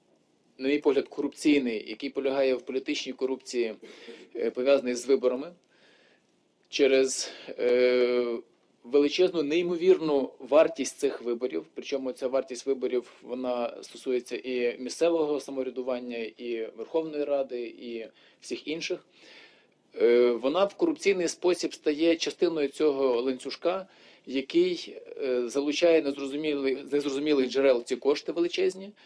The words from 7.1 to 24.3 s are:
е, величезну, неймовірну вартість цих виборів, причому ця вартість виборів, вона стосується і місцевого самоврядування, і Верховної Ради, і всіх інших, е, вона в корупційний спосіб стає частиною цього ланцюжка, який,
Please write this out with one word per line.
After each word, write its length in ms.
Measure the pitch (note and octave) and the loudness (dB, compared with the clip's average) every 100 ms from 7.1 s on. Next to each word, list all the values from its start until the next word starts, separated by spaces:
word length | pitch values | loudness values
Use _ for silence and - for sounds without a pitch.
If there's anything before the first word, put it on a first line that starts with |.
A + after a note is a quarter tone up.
| - - - - - | 0 -8 -12 -14 -4
е, 760 | A#2+ B2 B2 B2 B2 B2 A#2+ A#2 - _ _ _ | 0 4 4 4 2 2 -2 -4 -10 _ _ _
величезну, 600 | A#2+ C#3+ D3 E3 F3+ E3+ | 0 2 4 2 2 2
неймовірну 840 | C#3+ E3 F3 E3+ F3+ D#3+ D#3+ C#3 C3 - | 0 0 0 2 4 4 4 2 0 -6
вартість 600 | A#2+ D3 D#3 - B2+ - | 4 6 6 2 -6 -2
цих 220 | C#3 - | -4 -2
виборів, 440 | A#2 A2+ B2 D#3+ D#3 | -4 -4 -4 -6 -10
причому 380 | - A2+ C#3 C3 | -14 -6 -6 -6
ця 160 | A#2+ C3 | -6 -2
вартість 380 | C3+ C3+ B2 C#3 | -2 -2 -6 -4
виборів, 460 | C3 B2+ B2+ A#2+ - | -2 -2 -2 -4 -14
вона 560 | A#2 B2 B2+ A#2+ A#2 - | -12 -8 -4 -4 -4 -8
стосується 540 | - - C3+ B2 - B2 | -16 -10 -4 -4 -4 -10
і 420 | C3 B2+ A#2+ - | -6 -2 -2 -4
місцевого 600 | B2+ - E3 E3+ D3 C#3+ | -8 0 0 2 0 -2
самоврядування, 800 | C#3 C3+ B2+ A#2+ B2+ B2 B2 A#2 | -6 -6 -6 -6 -6 -6 -6 -8
і 520 | A2 - A#2+ A#2 A2 A2 | -8 -10 -8 -6 -8 -10
Верховної 460 | A2 D#3+ D#3+ D3 | -6 -4 -4 -6
Ради, 380 | C#3+ C#3+ C3 B2 | -2 -2 -4 -6
і 440 | A#2 - B2 A2+ G#2+ _ _ _ | -8 -12 -12 -10 -12 _ _ _
всіх 260 | - A#2+ - | -10 -10 -8
інших, 380 | E3 D#3 F#3 _ _ - - - _ _ _ _ - | -8 -6 -8 _ _ -20 -20 -20 _ _ _ _ 2
е, 300 | A2+ A#2+ B2 | 6 6 6
вона 340 | A#2 C3 E3+ G3 | 4 0 2 0
в 80 | |
корупційний 540 | - E3 C#3+ G3 F#3 D#3+ | 2 0 2 0 2 0
спосіб 460 | - F3 E3+ E3 | 0 0 0 -2
стає 420 | - D#3 D3 E3 E3 | -4 -2 2 2 2
частиною 520 | D3 - F3 D#3+ C#3 | 0 0 0 0 -2
цього 540 | - D#3 C3+ C3 A#2+ | 0 0 2 2 2
ланцюжка, 680 | C3 B2+ C3+ - E3+ F#3+ F#3+ _ - - | 0 -4 -6 -4 -2 -2 -6 _ -20 -20
який, 720 | - | -6